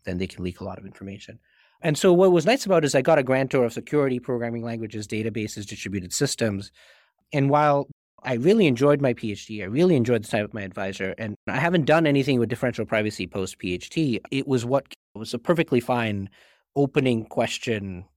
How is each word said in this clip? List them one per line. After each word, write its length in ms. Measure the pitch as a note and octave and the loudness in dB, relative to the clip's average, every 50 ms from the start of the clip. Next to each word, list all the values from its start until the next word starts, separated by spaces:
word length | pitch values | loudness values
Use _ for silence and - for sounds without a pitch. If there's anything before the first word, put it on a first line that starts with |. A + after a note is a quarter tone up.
| - | -10
then 140 | G2 F#2 F2+ | -8 -6 -4
they 80 | F#2+ | -6
can 160 | F#2 - F2 | -6 -6 -8
leak 180 | F2+ F#2 F2 - | -8 -8 -8 -8
a 40 | F#2+ | -12
lot 140 | F#2+ F#2 - | -12 -12 -14
of 60 | G2 | -16
information. 540 | F#2+ - - G2 G2 G2 - - - - - _ _ _ _ _ _ _ _ | -18 -18 -16 -16 -16 -16 -16 -18 -20 -20 -20 _ _ _ _ _ _ _ _
And 160 | - D#3+ D3 | -2 -2 0
so 160 | - - F#3 | 2 4 6
what 200 | F3 F3 F#3+ F#3+ | 6 8 8 6
was 120 | F3+ E3 D3 | 6 4 4
nice 220 | G#3 B3+ C4+ - | 4 2 2 2
about 160 | G3 F#3 E3 | 2 2 2
it 40 | D3+ | 4
is 80 | C3+ C#3 | 4 2
I 80 | C3+ | 2
got 160 | B2+ E3+ D#3+ D3 | 4 4 4 4
a 40 | |
grand 280 | C3 B2 C3 C3 C3+ B2+ | 4 2 2 0 0 2
tour 140 | - C3+ A#2+ | 2 2 2
of 80 | A2+ | 0
security, 460 | - - - - D3 D3 C#3 C3+ B2+ B2 | -2 -6 -8 -2 0 0 2 2 0 -4
programming 460 | B2 - B2 A#2 A#2 A#2 A#2 A#2 A2+ | -4 -4 -4 -4 -4 -6 -6 -8 -8
languages, 420 | A#2 A#2 A2+ A2+ G#2 - G#2+ G#2 | -8 -8 -8 -8 -8 -8 -10 -8
databases, 580 | - A2+ G#2+ A2 A2+ G#2 A2+ G#2+ G#2+ - G#2+ G2 | -6 -6 -4 -4 -4 -4 -6 -6 -6 -8 -10 -12
distributed 480 | - G#2+ - - G#2 G2 G2 F2+ F2+ | -12 -12 -12 -10 -6 -6 -6 -6 -6
systems. 600 | - - C#3+ C3+ - - A#2 A2 G2 G2 G#2 - _ _ - _ _ _ _ _ _ _ _ _ | -4 -2 -2 -2 -2 -2 -2 -2 -2 -4 -8 -12 _ _ -20 _ _ _ _ _ _ _ _ _
And 160 | - C#3+ C#3 C#3 | -2 0 2 2
while 400 | C#3+ D3 D3+ D3 C#3+ C#3+ C3+ - - _ _ _ _ _ | 4 4 4 4 2 0 -2 -6 -12 _ _ _ _ _
I 120 | - B2+ B2+ | -6 -4 -2
really 320 | A#2 C3 F3 A3 A3+ F#3+ | 0 2 4 4 6 4
enjoyed 340 | C#3+ A#2+ A#2 C#3 C#3+ D3 C#3 | 4 4 4 4 4 4 4
my 140 | C#3+ B2+ A#2 | 2 0 0
P 180 | - - G#2+ | 0 -4 -6
H 140 | G2+ - - | -6 -8 -10
D, 160 | - A2 G#2 | -12 -12 -10
I 40 | F#2 | -8
really 300 | F#2+ A2+ D3 F3+ F#3 E3 | -4 0 2 4 4 4
enjoyed 280 | B2+ A2+ B2 A#2+ A2 G#2+ | 4 4 2 2 0 0
the 40 | - | -2
time 140 | - G#2+ | -2 -2
with 100 | G#2 G#2 | -2 -4
my 100 | - G#2+ | -6 -10
advisor, 520 | G2 F#2 - G#2 G2 F#2+ F#2+ - F#2+ F#2+ - | -12 -10 -8 -6 -6 -6 -6 -6 -6 -6 -6
and 200 | - A2 G#2 G#2 - - | -6 -8 -10 -10 -10 -8
I 120 | G#2+ F#2 C3 | -6 -4 -2
haven't 280 | E3 E3+ F#3 E3+ C#3 | 0 2 2 2 4
done 200 | C#3 D3+ E3 E3 | 4 4 4 4
anything 320 | D3 C#3+ C#3 C3 C#3+ C3 A#2+ | 4 4 2 2 2 2 2
with 120 | A#2 G#2+ | 2 0
differential 340 | A#2+ - C3 A#2+ A2+ - G#2+ | -2 -2 -2 -4 -2 -4 -4
privacy 420 | - - C3 A2 G#2+ - - F#2 | -2 0 0 0 0 -2 -4 -8
post 320 | F2 - G2+ F#2+ - - - | -6 -4 -6 -6 -6 -6 -8
P 140 | - F2+ F2+ | -6 -6 -6
H 140 | F2 - - | -6 -6 -6
D, 320 | - E3 D#3+ C3+ A2 - - - | -4 -2 -2 0 -2 -4 -4 -6
it 160 | C3+ C3+ - | -6 -4 -2
was 200 | C#3+ C3 A#2+ A#2 | 0 0 0 0
what 260 | A#2+ C3+ C#3 - - - - _ _ - | 0 -2 -2 -2 -4 -18 -20 _ _ -16
was 180 | G#2 A2+ - | -16 -12 -10
a 60 | - A#2+ | -10 -6
perfectly 420 | - - E3+ E3+ D#3+ - C#3 A#2+ | 0 0 2 2 2 2 2 0
fine 480 | - - B2 A#2+ A2+ A2 G#2 G2 G2 G2 _ _ _ _ _ _ _ _ - | 2 0 -2 -2 0 -2 -4 -6 -8 -10 _ _ _ _ _ _ _ _ -2
opening 480 | C#3 C#3+ C3+ - D3+ C3 B2+ A#2+ A2 A2 | -2 0 0 2 0 2 2 0 0 -2
question 800 | - - B2+ A#2 - - - - B2+ A2 G#2 G2+ F#2+ F#2 F2 F2+ _ _ | -6 -4 -4 -4 -4 -4 -6 -4 -4 -4 -4 -6 -8 -10 -12 -14 _ _